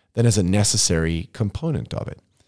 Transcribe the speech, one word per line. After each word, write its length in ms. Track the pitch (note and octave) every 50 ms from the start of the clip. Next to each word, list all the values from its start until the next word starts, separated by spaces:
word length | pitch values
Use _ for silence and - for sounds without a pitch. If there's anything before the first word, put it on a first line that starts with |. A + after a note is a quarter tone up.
| _ _
than 140 | - A#2 A#2
as 100 | A#2+ G2+
a 60 | G#2+
necessary 880 | F#2 F2 F#2+ G#2 G2+ - - G#2+ - - F2+ E2 D#2+ E2 E2 E2 - -
component 600 | - - A2+ G2 - - D#3+ E3 D3 D2+ - - -
of 140 | - - -
it. 100 | - - _ _ _ _ _